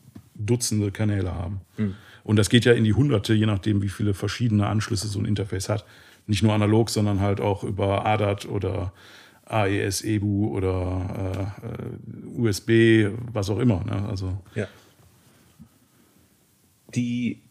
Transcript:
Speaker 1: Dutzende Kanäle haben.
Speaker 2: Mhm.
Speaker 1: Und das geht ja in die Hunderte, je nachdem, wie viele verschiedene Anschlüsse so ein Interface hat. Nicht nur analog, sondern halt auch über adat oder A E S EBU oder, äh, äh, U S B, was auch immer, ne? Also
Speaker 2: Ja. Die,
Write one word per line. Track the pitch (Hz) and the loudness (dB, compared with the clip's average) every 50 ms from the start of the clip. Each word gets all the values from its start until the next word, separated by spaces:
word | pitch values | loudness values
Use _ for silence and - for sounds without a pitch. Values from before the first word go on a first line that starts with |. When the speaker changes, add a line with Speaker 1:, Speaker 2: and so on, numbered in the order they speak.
| _ - - - - _ _ - | _ -20 -20 -20 -20 _ _ -8
Speaker 1:
Dutzende | 107 104 120 123 - - 110 107 104 101 | -2 -2 0 0 0 -2 0 0 0 -2
Kanäle | 90 - 110 107 104 98 92 90 87 | -2 -2 -2 0 0 0 -2 -2 -4
haben. | 87 90 92 101 98 - _ _ | -6 -6 -6 -8 -10 -12 _ _
Speaker 2:
Mhm. | - 107 98 95 - - - - - _ | -4 -4 -4 -4 -8 -14 -20 -20 -12 _
Speaker 1:
Und | - 107 107 | 2 4 4
das | 104 - | 6 6
geht | - 120 101 | 6 6 6
ja | 123 | 6
in | 117 120 113 | 6 6 6
die | 107 101 | 4 4
Hunderte, | 104 143 147 127 101 101 - 113 | 4 4 4 2 0 2 2 2
je | 107 107 | 2 2
nachdem, | 110 104 95 - 104 107 101 | 2 0 0 0 0 0 0
wie | 101 98 | 0 -2
viele | 92 - 107 104 98 | -4 -2 -2 -2 -2
verschiedene | - - 101 - - 123 120 107 104 101 - | -2 -4 -6 -4 -2 0 2 2 2 2 2
Anschlüsse | 101 110 110 - 113 98 - 107 | 0 -2 -2 -2 -4 -4 -4 -4
so | 101 104 | -4 -4
ein | 101 | -2
Interface | - 107 98 98 104 - 95 95 - | -2 -2 -2 -2 -4 -6 -6 -4 -2
hat. | 107 104 - - - - - - - _ _ - | -4 -4 -4 -8 -18 -20 -20 -20 -20 _ _ -2
Nicht | 107 92 113 | 0 2 4
nur | 110 107 | 4 4
analog, | 107 104 104 107 110 113 110 | 4 4 4 4 4 4 2
sondern | - 113 104 104 101 95 | 2 0 0 2 2 2
halt | 98 101 101 98 | 2 2 0 0
auch | - 104 98 - - | 0 -2 -2 -2 -4
über | 113 104 98 101 98 98 98 - | -6 -4 -2 0 0 0 0 2
adat | 107 107 104 104 101 101 101 - | 0 0 2 2 0 -2 -2 -4
oder | - 117 104 98 95 98 92 92 92 - - - - - - - - _ _ _ | -6 -6 -4 -2 -2 -2 -4 -4 -6 -8 -12 -18 -20 -20 -20 -20 -20 _ _ _
A | - - 110 104 98 | -4 -2 0 0 0
E | 101 101 | 0 0
S | 107 104 92 - | -2 -2 -4 -4
EBU | - - 110 104 98 104 101 98 104 107 - | -2 -2 -2 0 0 0 0 0 0 0 -2
oder, | 101 92 92 92 92 90 90 92 92 92 95 - - 95 95 95 98 98 104 101 - | -2 -2 0 0 -2 -2 -2 -2 -4 -4 -4 -6 -6 -6 -4 -4 -4 -6 -8 -8 -10
äh, | - 113 | -12 -12
äh, | - - - - - - - - - - - - - 139 | -10 -10 -10 -12 -12 -12 -14 -14 -16 -14 -14 -10 -4 -2
U | 120 110 | 0 0
S | 98 - | 0 -2
B, | - - 113 113 113 113 113 110 107 101 95 - 120 120 - | 0 2 4 6 6 6 6 6 4 2 -2 -6 -10 -8 -6
was | 110 98 95 | -4 -4 -2
auch | 107 101 | -2 0
immer, | - 123 104 87 92 | 2 2 2 0 -2
ne? | - - 98 101 - | -4 -4 -4 -4 -4
Also | 104 92 95 92 92 95 - - - | -6 -6 -6 -6 -6 -8 -10 -10 -8
Speaker 2:
Ja. | 107 104 - - - - _ _ _ _ _ _ _ _ _ _ _ _ _ _ _ - - _ _ _ _ _ _ _ _ _ _ _ _ _ _ _ _ _ _ _ _ _ _ _ - - | -8 -8 -8 -10 -16 -20 _ _ _ _ _ _ _ _ _ _ _ _ _ _ _ -20 -20 _ _ _ _ _ _ _ _ _ _ _ _ _ _ _ _ _ _ _ _ _ _ _ -6 -4
Die, | 123 123 120 120 123 123 113 - - - _ | -4 -2 -2 -2 -4 -4 -4 -6 -8 -12 _